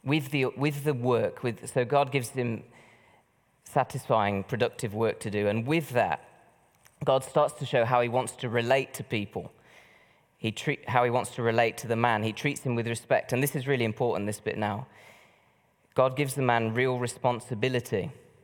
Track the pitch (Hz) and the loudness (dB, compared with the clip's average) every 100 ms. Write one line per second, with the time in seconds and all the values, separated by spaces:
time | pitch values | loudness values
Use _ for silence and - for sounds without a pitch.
0 | 135 151 131 143 131 - 143 143 143 135 | 2 0 0 0 0 2 -2 0 -2 0
1 | 123 120 104 - 127 110 - - 120 143 | 2 2 2 -2 -4 -4 -4 -2 2 2
2 | 139 135 113 131 120 113 - - - _ | 2 0 -4 -4 -4 -4 -10 -20 -20 _
3 | _ _ _ _ _ _ - - 127 131 | _ _ _ _ _ _ -2 0 0 -4
4 | - 113 101 101 98 113 117 - 113 104 | 2 4 4 0 -2 0 -2 0 -6 0
5 | 113 - 113 104 104 107 117 165 143 123 | -2 -2 -4 0 0 0 0 -2 0 0
6 | 98 78 - - _ _ _ _ _ _ | 0 -2 -8 -20 _ _ _ _ _ _
7 | 139 135 - 160 151 - 135 131 117 123 | 2 2 2 2 2 0 0 2 4 4
8 | 120 120 123 - 127 117 117 135 135 - | 2 0 -4 -6 -2 -2 2 2 0 -10
9 | - 113 101 - 82 _ _ - - _ | -6 -4 -4 -8 -12 _ _ -20 -20 _
10 | _ _ _ _ 113 110 - 143 - 123 | _ _ _ _ -6 -4 -4 -4 0 2
11 | 123 120 - - 117 113 117 - 110 113 | 4 2 -2 -2 0 4 2 0 -4 0
12 | 120 110 110 101 147 143 135 120 113 117 | 2 2 -2 -2 -4 -4 -4 -2 -2 -6
13 | - 127 - 123 139 147 127 139 117 - | 0 0 2 0 0 -2 -2 0 0 0
14 | 120 87 101 110 - - 104 104 131 - | -2 -2 -4 -6 -6 -4 -4 -4 -10 -18
15 | - - - _ _ _ _ _ _ - | -20 -20 -20 _ _ _ _ _ _ 2
16 | 131 123 139 135 127 117 113 113 131 123 | 2 2 -2 0 2 4 2 2 2 0
17 | 123 - 127 120 - 117 127 123 - 101 | -4 -2 0 -2 -4 -2 0 -2 -2 -4
18 | 87 - - _ | -4 -10 -20 _